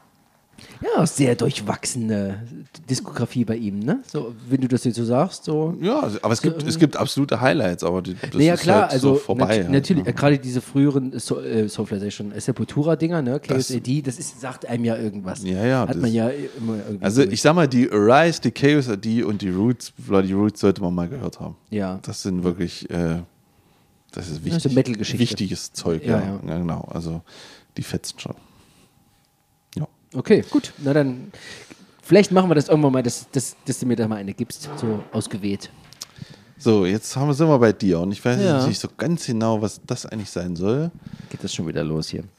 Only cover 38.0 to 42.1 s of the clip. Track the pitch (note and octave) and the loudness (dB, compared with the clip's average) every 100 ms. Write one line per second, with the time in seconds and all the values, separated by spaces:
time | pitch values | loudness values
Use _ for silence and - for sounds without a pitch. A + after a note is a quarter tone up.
38 | F#2 G#2 B2 B2 C3 C#3 C3 G#2 G2 - | 0 -2 0 2 4 4 2 0 -6 -4
39 | C3+ E3+ - A2+ A2+ A2 G#2+ - - B2 | -4 -2 -2 -2 0 0 -2 -6 -8 -8
40 | - A2 G2 - F2+ E2+ F#2+ C3 E3 - | -8 -10 -8 -6 -6 -2 0 0 -2 -8
41 | - - - - G2 - E2 D2+ D#2 D#2 | -18 -20 -16 -12 -10 -6 -6 -4 -2 -4
42 | D#2 | -4